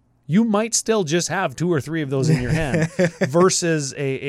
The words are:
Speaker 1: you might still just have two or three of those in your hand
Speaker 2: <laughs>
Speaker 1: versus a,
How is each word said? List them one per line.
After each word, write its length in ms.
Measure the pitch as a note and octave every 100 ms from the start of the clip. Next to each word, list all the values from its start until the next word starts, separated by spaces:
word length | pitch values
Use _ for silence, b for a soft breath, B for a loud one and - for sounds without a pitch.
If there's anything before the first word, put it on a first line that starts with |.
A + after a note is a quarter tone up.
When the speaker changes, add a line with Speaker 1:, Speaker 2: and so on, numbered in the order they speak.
| _ _ -
Speaker 1:
you 160 | F#3
might 320 | A#3 G3+ A3+ -
still 280 | - A3
just 260 | D3+ E3+ -
have 260 | F3 E3+ A#2+
two 180 | E3+
or 80 | D#3
three 220 | C#3+ D#3+
of 80 | C#3
those 180 | C#3 C3
in 140 | D#3
your 80 | B2
hand 400 | D#3+ D3 B2+ D#3+
Speaker 2:
<laughs> 300 | - F3 -
Speaker 1:
versus 720 | E3+ E3 F#3 - E3+ D#3 C#3
a, 40 | - C#3 C3+